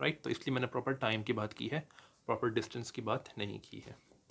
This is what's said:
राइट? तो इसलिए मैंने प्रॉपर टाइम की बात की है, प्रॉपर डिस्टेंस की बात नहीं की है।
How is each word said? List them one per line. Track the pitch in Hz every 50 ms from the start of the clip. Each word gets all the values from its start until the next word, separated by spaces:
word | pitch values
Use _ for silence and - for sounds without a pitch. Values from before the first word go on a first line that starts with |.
राइट? | 139 147 156 -
तो | - -
इसलिए | 120 - - - 131
मैंने | 127 127 120
प्रॉपर | - 127 120 131 135
टाइम | 131 - 113 110 110 107
की | - 117
बात | 107 107 104 -
की | - 117 117
है, | 143 156 156 - - - - - - _ _
प्रॉपर | - 117 107 - 120
डिस्टेंस | 110 117 110 - - 120 117 -
की | - -
बात | 113 110 110 - - - - -
नहीं | 104 101 104 107
की | - - - 107
है। | - - - - - - - - _ -